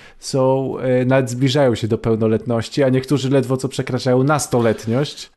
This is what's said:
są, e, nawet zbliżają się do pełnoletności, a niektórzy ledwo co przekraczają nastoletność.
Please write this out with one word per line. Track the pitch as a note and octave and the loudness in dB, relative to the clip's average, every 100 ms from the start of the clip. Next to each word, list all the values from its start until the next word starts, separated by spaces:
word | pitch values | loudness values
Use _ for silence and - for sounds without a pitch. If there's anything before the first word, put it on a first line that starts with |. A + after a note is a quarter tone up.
| - - | -20 -18
są, | - C3+ C3 C3+ C3 - | -6 0 2 2 -2 -4
e, | C3 B2+ | 0 0
nawet | B2+ C3+ B2 | 2 2 0
zbliżają | B2 C3+ D3 C3 | 0 0 4 2
się | G#2+ G#2+ | 2 -2
do | A2 | -2
pełnoletności, | A2 A2 A2 A2 A2+ A#2 A2 - | 0 0 2 0 0 -4 -2 0
a | C3+ | 2
niektórzy | B2+ B2+ C#3+ B2+ | 2 0 0 2
ledwo | C#3 A#2+ C3 | 0 0 -2
co | C3 | -4
przekraczają | - B2+ B2+ C3 B2+ | -6 -6 -4 0 2
nastoletność. | C3+ D3 - B2 A#2 G#2+ A2 A#2+ D3 - - | 2 0 0 0 0 0 -2 -2 -2 -8 -18